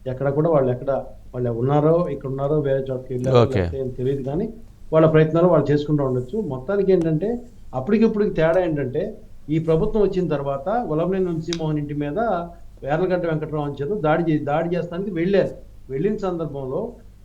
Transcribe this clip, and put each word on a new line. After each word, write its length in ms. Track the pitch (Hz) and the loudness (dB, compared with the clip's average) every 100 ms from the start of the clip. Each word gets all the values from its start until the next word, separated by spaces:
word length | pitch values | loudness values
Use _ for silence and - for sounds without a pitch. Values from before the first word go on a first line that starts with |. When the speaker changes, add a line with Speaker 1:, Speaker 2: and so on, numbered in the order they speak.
| 131 | -8
Speaker 1:
ఎక్కడ 220 | 127 139 | -2 0
కూడా 200 | 143 160 | 2 2
వాళ్ళు 220 | 151 131 | 4 2
ఎక్కడ 320 | 123 139 127 131 - - | 0 -2 -2 -4 -14 -12
వాళ్ళు 160 | 127 120 | -4 -2
ఉన్నారో, 580 | 113 131 147 156 165 175 | 0 2 4 4 4 0
ఇక్కడ 200 | 143 131 | -4 -6
ఉన్నారో, 300 | 135 143 151 | -4 0 0
వేరే 260 | 139 135 131 | 2 0 0
చోటకి 220 | 127 131 | -6 -6
వెళ్ళారో 280 | 127 127 123 | -4 4 4
Speaker 2:
ఓకే. 180 | 110 101 | 4 2
Speaker 1:
లేకపోతే 220 | 85 135 | 0 -2
ఏం 80 | 127 | -6
తెలియదు. 340 | 127 127 143 | -4 -2 -2
కానీ 260 | 127 156 226 - - - - | -4 -4 -4 -8 -18 -18 0
వాళ్ళ 140 | 156 156 | 4 6
ప్రయత్నాలు 400 | 156 156 165 180 | 6 4 4 4
వాళ్ళు 240 | 160 139 | 4 4
చేసుకుంటూ 320 | 147 151 151 | 0 2 0
ఉండొచ్చు. 380 | 135 127 - 220 | 0 -2 -4 -6
మొత్తానికి 500 | 180 131 - 202 190 | -4 -6 -4 -2 4
ఏంటంటే 480 | 185 160 156 202 240 - - - | 4 4 0 -2 -4 -8 -18 -10
అప్పటికిప్పటికి 600 | 131 131 214 220 208 202 | -6 0 4 4 2 0
తేడా 260 | 170 160 180 | 2 2 4
ఏంటంటే 580 | 180 147 127 147 214 - - - - | 2 0 -2 -2 -4 -8 -16 -16 -4
ఈ 100 | 156 | -2
ప్రభుత్వం 420 | 160 160 214 214 | 2 2 2 2
వచ్చిన 260 | 196 180 165 | 2 2 0
తర్వాత 420 | 147 139 139 185 | -2 -2 -4 -2
వల్లభనేని 560 | 233 202 156 180 190 180 | -2 -2 -2 0 0 0
వంశీమోహన్ 520 | 165 165 170 156 151 | -2 -4 -4 -2 -2
ఇంటి 160 | 147 | -4
మీద 260 | 147 147 160 233 180 170 - - - | -4 -4 -2 -2 -2 -6 -12 -20 -12
వేర్లగడ్డ 420 | 135 156 180 180 170 | -4 0 0 0 0
వెంకట్రావు 400 | 156 151 151 143 | -2 -2 -4 -4
అని 180 | 139 | -4
చేత 180 | 143 208 | -4 0
దాడి 300 | 151 165 165 | 2 2 2
చే-, 140 | 151 147 | 0 0
దాడి 300 | 151 170 175 | -2 0 -2
చేస్తానికి 360 | 160 170 208 | -4 -6 -6
వెళ్ళారు. 380 | 165 180 196 135 - - - - | -2 2 2 2 -4 -18 -20 -10
వెళ్ళిన 280 | - 196 214 | -2 -2 -2
సందర్భంలో 760 | 190 170 156 139 131 151 233 - - - | -4 -4 -6 -6 -6 -6 -6 -12 -20 -20